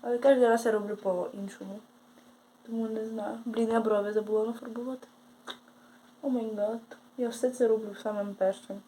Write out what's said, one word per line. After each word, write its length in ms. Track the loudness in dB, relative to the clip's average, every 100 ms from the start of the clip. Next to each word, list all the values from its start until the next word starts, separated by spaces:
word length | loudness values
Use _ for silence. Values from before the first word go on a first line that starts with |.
Але 180 | -2 2
кожен 240 | 6 8
раз 240 | 8 6 4
я 60 |
роблю 240 | 0 0 -4
по-іншому. 840 | -2 -2 -4 -6 -12 -12 -14 -14 -16 _ _ -20 -20 -20 _ _
Тому 260 | -8 -4 -4
не 180 | -4 -6
знаю. 320 | -6 -6 -6
Блін, 240 | -6 0 2
я 120 | 2
брови 320 | 4 2 2
забула 340 | 0 0 0 0
нафарбувати. 640 | -4 -8 -8 -8 -8 -12 _ -20 -20 -18 -18 -18 -20 -20 -20 -20 -10
О 80 | -4
май 240 | -2 -2
гад. 420 | -2 -2 -4 -10 -20 -20 -4
Я 120 | -4
все 220 | 0 -2
це 180 | 2 4
роблю 260 | 4 0
самим 400 | -8 -6 -4 -4
першим. 460 | 0 0 0 -8 -14